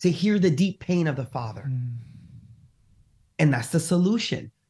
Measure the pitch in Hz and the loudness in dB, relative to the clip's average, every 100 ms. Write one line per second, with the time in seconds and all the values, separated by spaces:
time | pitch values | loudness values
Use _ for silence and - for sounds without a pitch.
0 | 180 160 208 208 180 143 190 - - 180 | -2 2 2 4 2 2 0 -2 -2 0
1 | 160 135 117 131 113 107 135 127 123 117 | 0 -2 -6 -8 -8 -8 -6 -6 -6 -10
2 | - - - - - - _ _ _ _ | -14 -20 -20 -20 -20 -20 _ _ _ _
3 | _ _ _ - 156 123 117 165 160 175 | _ _ _ 2 2 2 0 -2 2 2
4 | 185 226 - 170 - _ | 4 2 -2 -6 -8 _